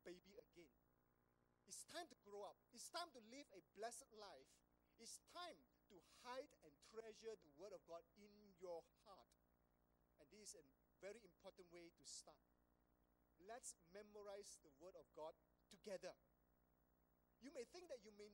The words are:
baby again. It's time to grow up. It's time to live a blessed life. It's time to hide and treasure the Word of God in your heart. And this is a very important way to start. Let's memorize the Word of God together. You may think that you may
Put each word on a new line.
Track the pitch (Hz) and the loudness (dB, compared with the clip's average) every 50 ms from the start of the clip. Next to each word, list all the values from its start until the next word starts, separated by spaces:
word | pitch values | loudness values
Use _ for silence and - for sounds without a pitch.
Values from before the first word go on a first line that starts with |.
baby | - 180 175 180 - 190 202 - | -2 -2 -2 -2 -4 -6 -6 -6
again. | - - - 175 165 131 - - - - - - - - - - - - - - - - - - - | -6 -6 -10 -10 -10 -10 -12 -16 -20 -20 -20 -20 -20 -20 -20 -20 -20 -20 -20 -20 -20 -20 -20 -14 -6
It's | 208 196 - - | -2 0 0 0
time | - 269 330 247 - | 2 2 2 2 2
to | - - | -2 -10
grow | - 202 202 202 202 | -6 0 2 2 2
up. | 170 - - - - 247 | 2 0 -4 -14 -10 -4
It's | 226 - - | -2 -2 4
time | - 330 349 339 262 | 6 6 6 6 4
to | 247 208 220 | -6 -6 -2
live | 247 285 285 - | -4 -4 -4 -4
a | 196 180 - - - | -6 -8 -8 -6 2
blessed | 196 214 240 233 - - - 220 | 4 4 4 4 2 -4 -6 -6
life. | 214 208 190 156 131 135 - - - - - - - - - - - | -4 -4 -2 -4 -6 -8 -12 -16 -20 -20 -20 -20 -20 -20 -20 -12 -8
It's | 226 220 - - - - - | -4 -4 -4 -6 -6 -2 2
time | 339 359 330 240 151 123 - - - - - | 2 4 4 2 -2 -8 -18 -20 -20 -14 -10
to | 208 165 - - - - | -10 -10 -10 -12 -12 -4
hide | - 247 247 269 294 - - - | 2 4 6 6 4 4 -2 -10
and | 175 156 - - - - 220 | -12 -12 -12 -12 -10 -2 0
treasure | 220 226 220 220 - 220 220 220 | 0 0 0 -2 2 2 2 2
the | 180 160 151 139 151 | 2 -2 -12 -4 -2
Word | 190 214 190 | 0 0 0
of | 160 - 165 | -2 0 0
God | 165 170 165 - - | -2 -2 -2 -4 -12
in | 208 202 208 208 208 208 202 180 165 | -10 -10 -10 -10 -10 -10 -10 -4 0
your | 185 180 170 160 - - - - | 4 6 6 4 4 0 -16 -12
heart. | - 226 190 135 117 - - - - - - - - - - - - - - - - - - - | -6 -6 -6 -6 -6 -12 -16 -20 -20 -20 -20 -20 -20 -20 -20 -20 -20 -20 -20 -20 -20 -20 -16 -14
And | 151 139 | -12 -10
this | 180 214 208 - - | -8 -4 -2 -2 -2
is | |
a | 170 147 135 - - - - - - | -2 -6 -12 -16 -20 -20 -18 -8 0
very | 180 202 208 240 214 | 2 2 2 2 -2
important | 175 160 - - 190 - - 180 170 170 | -10 -12 -4 -6 -4 -4 -4 -6 -4 -2
way | 175 170 170 | -2 -4 -4
to | - - 139 | -6 -6 -2
start. | - - - - 170 151 - - - - - - - - - - - - - - - - - - - - - | 0 0 0 0 -4 -8 -10 -14 -20 -20 -20 -20 -20 -20 -20 -20 -20 -20 -20 -20 -20 -20 -20 -20 -20 -16 -8
Let's | 175 208 226 262 - - - - 170 165 | -2 0 0 2 2 0 0 0 -6 -6
memorize | 185 202 214 208 208 214 202 202 196 208 202 - - - | -4 -4 -4 -2 -2 -2 0 2 2 2 0 -2 -6 -6
the | - 151 135 131 | -8 -12 -10 -6
Word | 165 185 185 | -6 -4 -4
of | 165 139 - - 156 | -4 -8 -4 0 2
God | 151 160 - - - - - - - | 2 2 2 -2 -12 -20 -20 -20 -14
together. | - 208 180 - 214 190 175 - 170 - - - - - - - - - - - - - - - - - - - - - - - - - - | -14 -12 -2 4 4 4 6 6 2 0 0 -10 -20 -20 -20 -20 -20 -20 -20 -20 -20 -20 -20 -20 -20 -20 -20 -20 -20 -20 -20 -20 -20 -12 -6
You | 226 285 | -4 0
may | 339 262 240 | 2 2 2
think | - - 370 370 330 | 2 2 -4 0 0
that | 277 233 190 | 0 0 0
you | 214 208 | -6 -4
may | 202 208 208 | -4 -4 -4